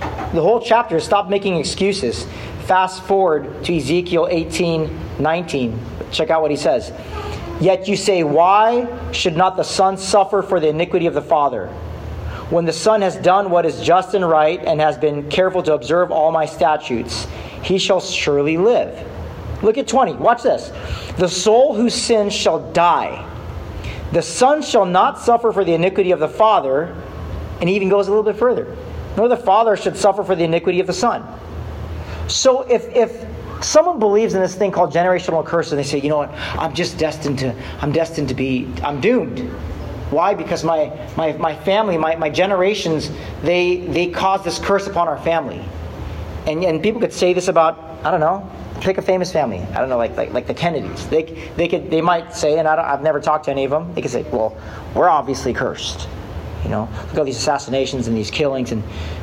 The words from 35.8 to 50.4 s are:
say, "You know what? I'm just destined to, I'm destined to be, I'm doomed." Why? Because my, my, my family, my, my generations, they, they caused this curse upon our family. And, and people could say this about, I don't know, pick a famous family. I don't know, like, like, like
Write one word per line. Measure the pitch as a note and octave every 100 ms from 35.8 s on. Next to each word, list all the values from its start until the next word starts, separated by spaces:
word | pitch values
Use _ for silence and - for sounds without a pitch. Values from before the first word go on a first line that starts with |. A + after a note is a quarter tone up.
say, | C#3 D3
"You | D3
know | D3+
what? | C#3 - - -
I'm | D#3+
just | C#3+ - -
destined | D#3 D3 C#3+ C3
to, | C3 A#2 - -
I'm | D3
destined | D3+ D#3+ - C3+
to |
be, | B2+ C3+ B2+ B2 -
I'm | C#3+ C#3+
doomed." | F#3+ B3 A#2+ - - - - - - - -
Why? | D3 F#3+
Because | F#3 D#3+ E3 D#3
my, | D#3+ D3 - A#2+ -
my, | D#3+
my | D#3 E3 D3
family, | - G3+ G#3+ E3
my, | D#3+ E3
my | D#3
generations, | D#3 F#3+ F#3+ F#3+ G#3+ E3 D#3 - - - -
they, | D3 F3+ F3+ F3+
they | F3 D3 F3
caused | - F#3+ F#3+
this | F3 -
curse | - G3 G3
upon | F3+ E3
our | C#3+
family. | E3+ E3 C3 G2 G2 - - - - - - - -
And, | D#3 F3+
and | D#3+
people | G#3 A#3
could | E3+
say | - F3+
this | F3+ F3
about, | E3 D#3+ E3 - -
I | D3+
don't | F3
know, | D#3 G3 F#3+ - - -
pick | F#3+ F#3+
a |
famous | - F#3 F3
family. | E3 B2+ F#2
I | F#2 -
don't | C3
know, | B2
like, | A2+ -
like, | A2
like | A#2+